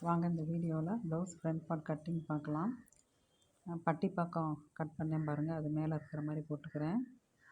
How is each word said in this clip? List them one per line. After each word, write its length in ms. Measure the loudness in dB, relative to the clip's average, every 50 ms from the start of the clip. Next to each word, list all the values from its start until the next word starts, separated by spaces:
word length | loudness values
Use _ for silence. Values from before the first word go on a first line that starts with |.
| 2
வாங்க 220 | 2 4 4 4 4
இந்த 120 | 2 2 0 0
வீடியோல 400 | 0 0 2 2 2 2 2 0 0 0 0 0
பிளவுஸ் 240 | 0 0 0 -2 -4 -4
ஃப்ரண்ட் 260 | -2 0 0 0 0
பார்ட் 180 | -2 -2 -2 0 -2
கட்டிங் 320 | -4 -2 -2 -2 -2 -2 0 0
பார்க்கலாம். 420 | -2 0 0 0 0 0 0 0 -2 -4 -8 -18 -20 -20 _ _ _ _ _ _ _ _ _ _ _ _ -8
நான் 140 | -6 -6 0 2
பட்டி 200 | 2 2 4 2 0 2
பக்கம் 520 | 0 0 0 0 0 0 0 0 -2 -6 -8 -6
கட் 180 | -4 -4 -4 -4
பண்ணேன் 280 | -2 -2 0 0 0 2
பாருங்க, 240 | 2 2 2 0 0 0 0
அது 100 | 0 0
மேல 260 | 0 2 2 2 0
இருக்கிற 260 | -2 -2 -4 -6 -4 -2
மாதிரி 180 | -2 -2 -2 -2 -4
போட்டுக்கிறேன். 500 | -4 -6 -4 -6 -4 -2 0 0 0 0 -2 -4 -8 -16 _ _ _ _ -20 -20